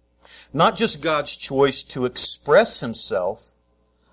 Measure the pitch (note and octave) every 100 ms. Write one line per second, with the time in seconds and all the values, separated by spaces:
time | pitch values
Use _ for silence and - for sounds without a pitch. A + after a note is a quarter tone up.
0 | _ _ _ - - C#3 G3+ G3 A3 D3
1 | D#3+ D3+ C#3+ - - C3+ C#3 - - C3+
2 | B2 - - - C#3+ E3+ A3+ - B2 A2
3 | - G2 F2+ A2 - _ _ _ _ _
4 | _